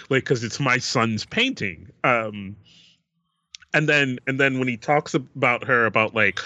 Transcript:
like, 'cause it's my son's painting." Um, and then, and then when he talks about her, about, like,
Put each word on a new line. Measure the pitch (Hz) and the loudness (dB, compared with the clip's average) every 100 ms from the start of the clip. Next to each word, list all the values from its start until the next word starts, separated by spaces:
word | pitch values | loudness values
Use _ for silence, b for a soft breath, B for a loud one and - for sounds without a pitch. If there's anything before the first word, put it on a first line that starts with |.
| B | B
like, | 131 - | -2 0
'cause | 127 | -2
it's | 113 - | -2 -4
my | 135 123 | 0 0
son's | - 127 117 110 - | 0 0 0 -2 -4
painting." | - 262 240 101 78 90 _ | -2 -2 -2 -8 -8 -18 _
Um, | 143 120 110 104 98 104 b b b b _ _ _ _ _ - - | 0 2 -2 -8 -12 -14 b b b b _ _ _ _ _ -20 -4
and | 151 151 | 0 2
then, | 147 135 123 - | 2 2 -2 -4
and | 135 | 0
then | 139 131 | 0 2
when | 127 | -2
he | 117 | -2
talks | - 147 - | 0 0 0
about | 156 127 135 131 120 131 | -4 -6 0 0 0 2
her, | 123 113 | 2 4
about, | 113 110 110 | 2 2 2
like, | 101 - | 2 0